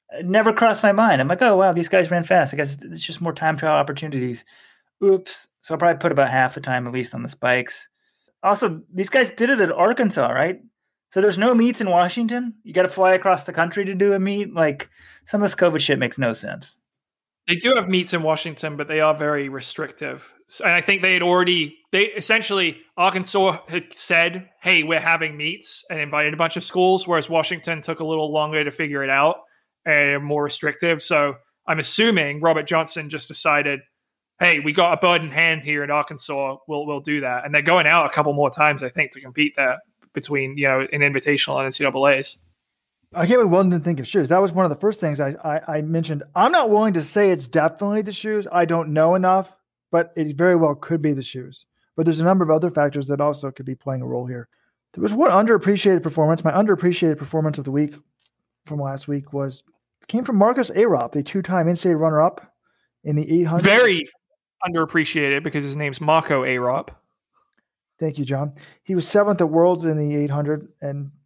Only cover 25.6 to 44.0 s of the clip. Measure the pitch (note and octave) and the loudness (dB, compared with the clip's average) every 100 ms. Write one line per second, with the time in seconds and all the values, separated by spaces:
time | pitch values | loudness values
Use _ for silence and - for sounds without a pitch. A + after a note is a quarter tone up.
25.6 | - - - D#3+ D3 D3+ D3+ D#3 E3 F3 | -10 -12 -10 -8 -4 -2 -2 0 -2 -4
26.6 | - F#3 F#3 F#3 F3+ E3 D3+ E3 D#3 F3 | -4 2 2 2 0 -2 0 0 0 -4
27.6 | E3+ D#3+ E3 D#3+ D#3+ D#3 D3+ D3+ D3+ D#3 | -8 -8 -8 -6 -4 -2 -2 -2 0 -2
28.6 | C#3+ D#3 D3+ C#3+ C3+ C#3 D3+ F3 - _ | -2 -4 -6 -4 0 2 2 0 -10 _
29.6 | _ _ E3 D3 C#3+ C#3+ D3 D3 C#3+ - | _ _ 0 2 2 0 -2 -2 -2 -4
30.6 | D#3 C#3+ E3+ D#3 - D3+ C#3+ C3 _ _ | -6 -2 -2 -2 0 0 0 -4 _ _
31.6 | - D#3 - - A3+ F#3 C#3+ D3 E3 D#3 | -6 -4 -2 2 2 2 0 0 0 0
32.6 | D3 E3 D#3 E3+ D3 D3+ - - D#3+ D3 | 0 -2 -2 -8 -10 -10 -8 -4 0 0
33.6 | C#3+ C#3 _ _ _ _ _ - F3 D3+ | 0 -4 _ _ _ _ _ 0 2 2
34.6 | D3+ D#3+ F3 E3+ F3+ E3+ D#3 C#3+ E3 D#3 | 0 2 2 4 2 2 0 0 0 0
35.6 | C#3+ D3 C#3+ D3 C#3+ D3+ - C#3 C3+ C#3 | -4 -4 -2 -2 -2 -8 -8 -6 -6 -8
36.6 | - D3 D3 C#3+ D3+ D3 C3 B2 C#3+ D3 | -8 -8 -6 -6 -4 -4 -2 -6 -2 0
37.6 | D3 F3+ D3+ E3+ C#3+ D3+ D3 C#3+ C#3 D#3 | 4 4 6 4 2 2 0 2 0 2
38.6 | D3+ C#3 B2+ D#3+ C#3+ C3+ C3 D3 D3 C#3+ | 2 2 -4 -4 -6 -6 -16 -10 -8 -2
39.6 | C3 B2+ _ _ _ - - C#3+ C3 C#3+ | -2 -2 _ _ _ -12 -6 -4 -4 -2
40.6 | C#3 C3 C3+ D3 C#3+ C3+ D3 C#3 - C3+ | 0 0 -2 0 0 0 0 0 -2 -2
41.6 | C3+ C3 C#3 C3+ C#3+ C3+ C3+ - _ _ | -4 -2 -2 2 2 2 -2 -14 _ _
42.6 | _ _ _ _ _ F3 E3+ B3 G3+ F3+ | _ _ _ _ _ -2 2 4 4 4
43.6 | F#3+ F3 E3+ C#3 | 4 0 -2 -4